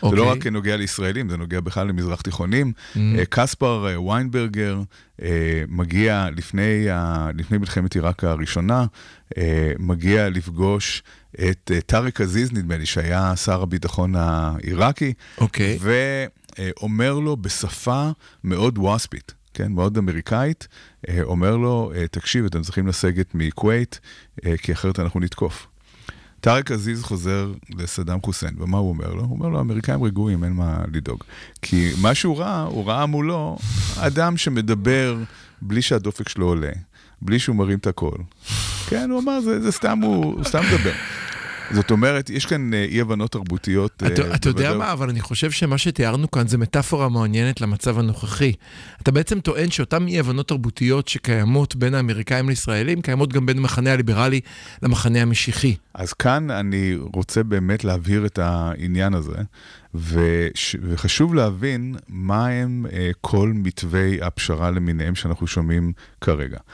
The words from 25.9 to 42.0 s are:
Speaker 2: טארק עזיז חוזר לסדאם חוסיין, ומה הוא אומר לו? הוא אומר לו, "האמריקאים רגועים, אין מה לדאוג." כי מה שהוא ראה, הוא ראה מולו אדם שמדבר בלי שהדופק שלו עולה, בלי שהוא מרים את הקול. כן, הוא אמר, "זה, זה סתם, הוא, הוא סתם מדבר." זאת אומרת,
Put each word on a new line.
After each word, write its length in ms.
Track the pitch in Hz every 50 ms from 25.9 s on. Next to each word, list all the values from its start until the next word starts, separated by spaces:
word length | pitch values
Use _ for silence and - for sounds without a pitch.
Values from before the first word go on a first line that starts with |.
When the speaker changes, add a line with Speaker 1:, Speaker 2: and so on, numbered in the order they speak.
| - - - - - - - - _ -
Speaker 2:
טארק 300 | - 117 117 135 139 131
עזיז 320 | 127 110 101 110 117 117 117
חוזר 500 | - 110 90 85 92 95 101 98 98 98 - - - 95 90
לסדאם 420 | 85 85 - - 90 82 90 95 98
חוסיין, 300 | 104 92 - - 80 80 80
ומה 200 | 87 90 95 101
הוא 100 | 101 92
אומר 260 | 85 78 78 85 87
לו? 80 | 87 113
הוא 140 | 123 123
אומר 120 | - - 170
לו, 100 | 165 151
"האמריקאים 440 | 131 117 110 110 107 - 131 135 127
רגועים, 400 | 110 95 98 104 107 98 85 87
אין 80 | 87 90
מה 260 | 90 87 82 80 82 80 78 78
לדאוג." 320 | 80 69 67 60 - - - - - - - - - -
כי 280 | - - 90 87 87 67 -
מה 140 | 95 107 131
שהוא 240 | - - 180 156 143
ראה, 240 | 175 196 202 170 156
הוא 240 | 160 - 117 101
ראה 200 | 101 110 127 147
מולו 520 | 147 147 147 147 156 175 165 151 160 165 - - - - - - - - -
אדם 380 | - 147 139 156 170 170 175
שמדבר 800 | 165 - 156 135 117 110 107 113 104 98 123 131 135 131 127 120 113 113 107 - - - - - - -
בלי 200 | 98 101 117 123
שהדופק 460 | - 135 110 92 104 101 - 104 -
שלו 180 | - - 92
עולה, 260 | 87 87 82 78 71 76 92 90 - _ - - - - _ -
בלי 160 | 92 104 123
שהוא 180 | 127 - 120
מרים 220 | 107 101 95 98 98
את 80 | -
הקול. 320 | 104 90 - 85 76 73 85 87 - - _ - - - - - - - - - -
כן, 220 | - 226 254 254
הוא 100 | 254 254
אמר, 200 | 247 277 269 269
"זה, 200 | 233 220 226 208
זה 120 | 220 220 190
סתם, 260 | - - 202 214 220
הוא, 240 | 214 214 208 180 -
הוא 200 | 151 - - -
סתם 160 | - - 156 175 185 92
מדבר." 200 | 87 82 92 85 - - - - - - - - - - - - - - - -
זאת 180 | 104 101 -
אומרת, 400 | 113 107